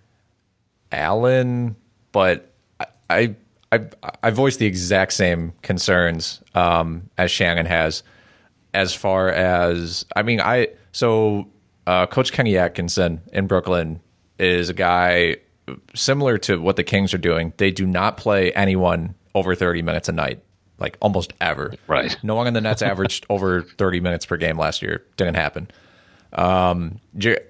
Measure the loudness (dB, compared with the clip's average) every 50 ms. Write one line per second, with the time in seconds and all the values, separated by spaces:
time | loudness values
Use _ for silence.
0 | _ _ _ _ _ _ _ _ _ _ _ _ _ _ _ _ _ -8 -6 -2
1 | -2 0 0 2 2 2 2 2 2 0 -2 -2 -2 -4 -6 -8 _ _ _ _
2 | _ _ 0 2 4 4 2 0 -2 -14 _ _ _ _ _ -12 -12 -12 _ _
3 | _ 0 2 2 2 0 -2 -6 _ _ _ _ _ -2 -2 -2 -2 -2 -16 -16
4 | -14 -14 -8 -2 -2 0 2 2 2 2 2 2 0 0 0 0 -2 2 2 2
5 | 2 2 2 2 2 2 2 0 -2 -6 -8 _ -4 -4 -2 -2 0 2 2 4
6 | 4 2 0 -2 -6 -8 -10 -12 _ _ 0 2 2 4 4 2 0 -2 -4 -8
7 | -10 -10 -4 -2 -2 0 0 0 0 0 2 0 0 0 0 0 0 0 -2 -6
8 | -10 _ _ _ _ _ _ _ _ _ _ _ _ _ -2 -2 -2 -2 -4 -4
9 | -2 0 0 2 2 0 0 2 2 2 2 2 2 0 0 -2 -4 -6 -8 -10
10 | -10 -8 -4 -4 -2 0 0 0 0 0 0 0 0 -2 -4 -10 _ _ -6 -2
11 | 0 2 2 2 2 2 0 -2 -4 -8 _ _ _ _ _ _ -2 0 2 2
12 | 2 0 0 0 -2 0 0 -2 0 2 2 2 2 0 -2 -4 -6 -4 -2 0
13 | 0 0 -2 -4 -10 -8 -4 -4 -2 0 0 0 0 0 -2 -2 -2 -4 -6 -10
14 | -14 _ _ _ _ _ _ -2 0 2 2 2 0 -2 -2 0 0 2 2 4
15 | 2 2 4 4 2 2 0 -4 _ _ _ _ _ -16 -16 -16 _ _ -8 -4
16 | -2 0 0 0 2 0 0 0 0 0 -2 0 2 0 0 0 0 0 2 2
17 | 2 2 0 0 0 0 0 0 0 -2 -2 0 0 0 0 0 0 0 0 0
18 | 0 0 -2 -2 0 2 2 4 2 2 2 2 2 2 2 2 2 2 2 0
19 | -2 -6 -10 _ _ _ -2 -2 0 0 0 0 0 0 0 -2 -2 -2 -4 -4
20 | -4 -4 -4 -2 -2 -4 -4 -8 _ _ _ _ _ _ _ -8 -8 -8 -6 -2
21 | -2 0 0 0 -4 -4 -6 -4 -2 -2 -2 -4 -6 -8 -10 -10 _ -2 -2 0
22 | 0 -2 -6 -6 -4 -4 -2 0 0 0 0 0 0 0 -2 0 0 -2 0 0
23 | -2 -2 -2 -4 -4 -2 -2 0 0 0 0 0 -2 -4 -4 -2 0 0 0 0
24 | 0 -2 -2 -4 -4 -4 -4 -2 -2 -2 0 0 -2 -2 -2 -4 -6 -6 -6 -6
25 | -8 _ _ -2 -2 0 0 0 -2 -2 -4 -8 -12 -14 -16 _ _ _ _ _
26 | _ _ _ _ _ -10 -4 0 0 2 2 4 2 2 2 0 -2 -6 -8 -12
27 | _ _ -10 -4 0 0 0 0 -2 -8